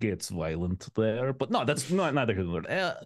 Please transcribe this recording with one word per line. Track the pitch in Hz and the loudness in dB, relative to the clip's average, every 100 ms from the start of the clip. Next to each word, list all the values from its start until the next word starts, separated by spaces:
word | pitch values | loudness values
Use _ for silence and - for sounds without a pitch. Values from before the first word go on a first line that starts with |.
gets | 110 90 - | -2 -2 -4
violent | 90 80 80 90 92 - | -4 -2 -2 -2 -4 -4
there. | - 110 113 135 | 0 2 2 0
But | 131 139 | 0 0
no, | 226 | 2
that's | 127 135 139 | 2 0 2
not, | 190 165 | 2 2
not | 143 113 | 2 2
a | |
good | 95 90 | 2 0
word. | 85 - | -2 -2
Uh, | 170 180 - | -2 -2 -4